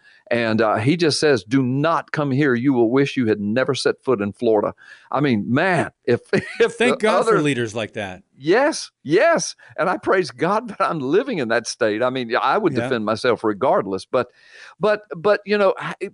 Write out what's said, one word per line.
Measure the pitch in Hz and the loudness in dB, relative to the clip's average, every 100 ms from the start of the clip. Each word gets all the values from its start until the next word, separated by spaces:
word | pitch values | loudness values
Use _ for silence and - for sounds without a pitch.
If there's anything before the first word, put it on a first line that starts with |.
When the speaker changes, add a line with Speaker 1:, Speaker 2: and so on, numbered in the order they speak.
| _ _ - | _ _ -4
Speaker 1:
And, | 117 113 110 | -2 0 2
uh, | 110 107 | 2 2
he | 117 170 | 0 2
just | 165 - | 0 2
says, | 151 123 | 2 2
"Do | 107 135 | 2 0
not | 123 135 156 151 - | 0 0 0 -2 -4
come | - 143 | -4 -2
here. | 131 143 | 0 2
You | 120 139 | 2 2
will | 123 113 | 2 2
wish | 135 139 135 | 2 0 0
you | 113 | 0
had | 107 | 0
never | 104 120 131 | 0 -2 -2
set | 127 135 - | 0 -2 -2
foot | - 110 | -2 -2
in | 101 | -2
Florida." | - 117 107 92 - - - _ | -2 2 2 0 -6 -18 -20 _
I | 131 | -2
mean, | 147 107 98 | 0 0 0
man, | 127 190 170 90 - - | 0 0 0 -2 -6 -2
if, | 120 - | -2 0
<laughs> | 202 - - | -4 -4 0
if | 233 - | 0 2
Speaker 2:
Thank | 240 - | 0 2
Speaker 1:
the | 214 | 2
Speaker 2:
God | 190 226 | 2 2
for | |
Speaker 1:
other | 202 | 2
Speaker 2:
leaders | 147 120 113 110 | 2 0 -2 -4
like | 107 | -6
that. | 110 98 92 _ _ | -6 -10 -12 _ _
Speaker 1:
Yes, | 143 220 294 269 - _ | 2 2 2 -2 -10 _
yes. | 131 180 330 330 - - - - | 0 2 4 2 -2 -10 -16 -4
And | 160 | -4
I | 202 | -2
praise | - 190 147 | 0 0 0
God | 120 165 214 240 | -4 -2 -2 -4
that | - | -4
I'm | 196 165 | -2 -2
living | 131 185 269 190 | 0 0 0 -4
in | 113 | -2
that | 120 110 | -2 -2
state. | - 110 107 | -2 -2 0
I | 127 | -2
mean, | 131 117 | -2 -2
yeah, | 117 | -2
I | 120 180 | 0 0
would | 190 | 0
Speaker 2:
Yeah. | 127 | -2
Speaker 1:
defend | 123 120 | -2 -2
myself | 104 110 127 104 | -2 0 0 0
regardless, | 110 101 143 190 98 95 - | -2 0 0 0 -2 -6 -2
but, | 131 117 _ _ - - - | -2 -2 _ _ -20 -20 -4
but, | 202 208 208 170 | -2 -2 -6 -4
but, | 202 202 190 | 0 0 0
you | 208 | 2
know, | 190 - 151 - | 2 0 -8 -10
h-, | 196 | -12